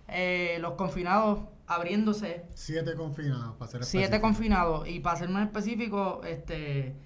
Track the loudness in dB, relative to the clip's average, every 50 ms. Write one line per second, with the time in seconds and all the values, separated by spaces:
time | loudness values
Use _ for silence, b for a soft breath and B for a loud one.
0 | -12 -6 -4 0 0 2 2 2 2 0 0 -2 -2 -4 -2 -2 -2 -2 -2 -2
1 | 0 2 4 4 6 4 4 2 -2 -6 -12 -14 -6 -2 -2 -2 0 2 2 4
2 | 4 4 2 2 -2 -4 -6 -8 -10 -12 -14 -10 -8 -4 -2 -2 -2 -2 -2 -2
3 | -4 -6 -6 -2 -2 -2 -2 -2 -4 -6 -8 -10 -10 -8 -6 -6 -4 0 2 2
4 | 4 4 4 4 4 4 4 4 4 4 4 6 4 4 2 0 -2 -4 -4 -2
5 | -2 0 0 0 0 0 0 2 0 0 0 -2 -2 -2 -2 -2 -2 -2 -2 0
6 | 0 -2 -2 -4 -6 -6 -8 -8 -6 -6 -6 -6 -4 -2 -2 -2 -2 -4 -6 B
7 | B